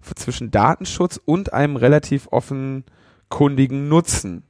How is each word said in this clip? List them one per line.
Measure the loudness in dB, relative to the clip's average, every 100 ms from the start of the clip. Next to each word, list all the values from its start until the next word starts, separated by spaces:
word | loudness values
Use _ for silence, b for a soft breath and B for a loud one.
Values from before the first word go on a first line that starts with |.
f-, | -14
zwischen | -10 -8 -8 -2
Datenschutz | 2 2 2 -6 -2 -2 -2
und | -2 -2 0
einem | 0 0 4
relativ | 4 4 2 -6 -2
offenkundigen | -4 -4 -8 -6 -8 -12 _ _ _ _ 0 2 4 0 0 2
Nutzen | 2 2 -4 -6 -12 _